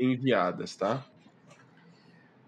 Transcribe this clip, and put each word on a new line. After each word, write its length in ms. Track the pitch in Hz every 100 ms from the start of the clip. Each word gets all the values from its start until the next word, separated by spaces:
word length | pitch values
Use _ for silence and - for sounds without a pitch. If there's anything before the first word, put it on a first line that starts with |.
enviadas, 720 | 127 127 131 107 90 85 92
tá? 300 | - 98 131 - - - _ - - - _ - - - - - _